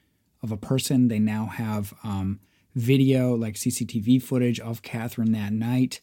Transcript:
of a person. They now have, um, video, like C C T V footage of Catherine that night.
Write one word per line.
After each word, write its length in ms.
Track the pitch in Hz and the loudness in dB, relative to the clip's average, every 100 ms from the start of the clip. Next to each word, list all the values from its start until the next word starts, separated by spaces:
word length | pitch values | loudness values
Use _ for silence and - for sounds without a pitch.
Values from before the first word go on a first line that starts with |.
| _ _ _ _ | _ _ _ _
of 80 | 113 | -8
a 60 | 107 | -6
person. 500 | - 135 - 135 123 | -2 0 2 4 4
They 140 | 110 | 4
now 260 | 107 107 110 | 2 0 -4
have, 480 | - 113 107 101 - | -4 -4 -4 -6 -8
um, 380 | 113 98 95 98 _ _ _ | -6 -4 -4 -6 _ _ _
video, 600 | 131 117 135 135 131 127 | -2 2 4 4 4 2
like 220 | 120 113 101 | 0 -2 -4
C 140 | 127 | -4
C 140 | - 117 | -4 -4
T 140 | 117 | -2
V 180 | 104 127 | 2 2
footage 400 | - 127 123 113 | 2 0 0 0
of 240 | 113 113 | -6 -10
Catherine 500 | - 120 117 - 113 | -10 -8 -8 -2 0
that 200 | 110 101 | 0 0
night. 480 | 110 117 127 127 - | -2 0 0 0 -4